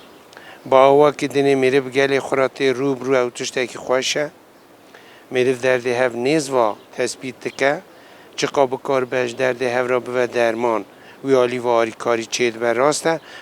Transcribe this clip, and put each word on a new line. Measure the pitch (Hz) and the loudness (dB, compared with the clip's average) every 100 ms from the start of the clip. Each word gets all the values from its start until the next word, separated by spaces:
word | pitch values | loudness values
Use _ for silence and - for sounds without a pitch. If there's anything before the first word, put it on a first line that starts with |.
| - - - - - - 131 | -10 -20 -20 -20 -20 -14 2
با | 131 135 | 6 6
اوا | 143 147 | 6 4
که | 147 143 | 2 -4
دنی | 139 139 135 | 0 2 4
میره | 131 139 | 4 2
بگلی | 127 127 139 135 | 0 0 2 0
خراتی | - 135 131 - 135 | 0 0 0 0 -2
روب | 123 139 127 | 0 -2 -2
رو | 123 131 | 0 0
او | 123 | 0
تشتکی | - 127 139 120 92 | -4 -8 -4 -6 -6
خوشه. | - 127 123 151 147 - - - - - - - - - - | -2 -2 0 -4 -6 -10 -20 -20 -20 -20 -20 -20 -20 -20 -6
میره | 127 123 | 0 0
در | 123 131 127 | 0 0 0
ده | 123 120 | 0 0
هف | 127 117 | 0 0
نیز | 127 160 135 | 0 0 0
و | 127 110 101 - - | 0 0 -2 -12 -6
تثبیت | 123 - 131 117 | -4 -4 -12 -10
تکه. | 127 - 135 160 - - - - - - | -10 -2 -2 -2 -8 -20 -20 -20 -18 -6
چه | 139 | -4
قاب | 147 135 127 | 0 0 -2
کار | - 135 127 | -2 -2 -2
بهش | 127 123 | -2 -4
در | 120 127 | -2 -2
ده | 123 127 120 | -2 -2 -2
هف | 123 | 0
را | 127 | -2
به | 120 123 120 | -2 -2 -2
درمان. | 120 117 113 120 110 95 - - - | 0 0 0 -2 -2 -4 -18 -20 -10
وی | 135 131 | 0 2
آلی | 123 123 | 2 0
و | 120 | 0
آری | 117 113 | 2 0
کاری | - 123 117 113 | -2 -2 -2 -2
چید | - 120 110 | -2 -2 0
بر | 120 | -2
راسته. | 113 143 147 160 160 - - | 2 2 0 -2 -4 -6 -18